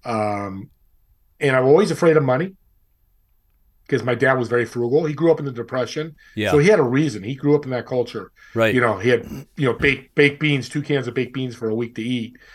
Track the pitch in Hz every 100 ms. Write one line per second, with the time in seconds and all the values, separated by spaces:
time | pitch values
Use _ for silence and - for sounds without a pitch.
0 | 127 110 107 101 101 95 - _ _ _
1 | _ _ _ _ 147 131 131 156 196 151
2 | 170 156 135 127 185 - _ _ _ _
3 | _ _ _ _ _ _ _ _ _ 135
4 | 123 117 131 123 113 120 113 120 120 143
5 | 165 139 165 156 139 120 117 127 117 160
6 | 160 - _ - 104 143 165 208 127 131
7 | 156 107 95 131 143 147 135 127 113 131
8 | 120 113 92 _ - 113 113 123 120 101
9 | 120 123 - - - - 135 113 143 131
10 | - - 143 143 151 139 127 151 143 143
11 | 120 120 120 131 127 117 113 110 117 117
12 | 113 123 113 - -